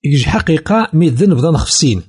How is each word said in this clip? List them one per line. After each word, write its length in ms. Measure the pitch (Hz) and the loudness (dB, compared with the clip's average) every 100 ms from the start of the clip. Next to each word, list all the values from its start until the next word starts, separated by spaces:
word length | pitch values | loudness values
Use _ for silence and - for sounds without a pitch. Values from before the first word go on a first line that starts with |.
إيج 200 | 143 143 | 0 0
حقيقة 640 | 117 220 - 156 - 220 226 | 0 -2 0 -2 0 -2 0
ميدن 420 | 156 170 123 202 | 0 0 2 2
بدا 160 | 160 156 | 2 0
نخفسين. 520 | 143 - - 143 98 | 0 -2 0 0 -2